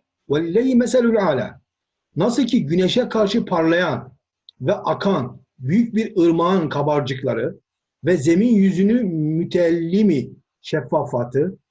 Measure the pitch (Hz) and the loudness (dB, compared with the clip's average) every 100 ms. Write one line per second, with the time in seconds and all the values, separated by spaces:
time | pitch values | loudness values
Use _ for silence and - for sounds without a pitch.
0 | _ _ - 143 165 185 262 247 247 254 | _ _ -4 -4 0 0 2 2 2 2
1 | 233 220 185 135 101 - _ _ _ _ | 2 2 0 -2 -4 -12 _ _ _ _
2 | _ - 202 240 262 240 139 170 180 233 | _ -2 -2 0 0 0 0 0 0 0
3 | 247 226 202 226 196 175 165 170 175 120 | 0 0 0 0 -2 0 2 2 0 -4
4 | - - _ _ _ - 131 208 - 156 | -8 -20 _ _ _ -8 -4 -2 -2 -2
5 | 196 175 120 - _ - 127 196 233 202 | 0 -2 -4 -10 _ -12 -2 0 0 -2
6 | 220 - 170 165 170 190 156 143 143 147 | -2 2 2 2 2 0 0 -2 -2 -2
7 | 123 131 127 113 135 190 _ _ _ _ | -2 -4 -4 -4 -4 -8 _ _ _ _
8 | 139 175 139 170 240 214 190 170 202 240 | -2 0 2 2 4 4 4 2 2 2
9 | 214 160 151 160 175 180 170 170 165 190 | 0 -2 -2 -2 -2 0 2 0 0 2
10 | 214 147 - - _ _ - 156 127 156 | 2 2 -2 -12 _ _ -6 -6 -2 -2
11 | 135 123 120 135 175 190 _ | -2 -4 -4 -2 -2 -6 _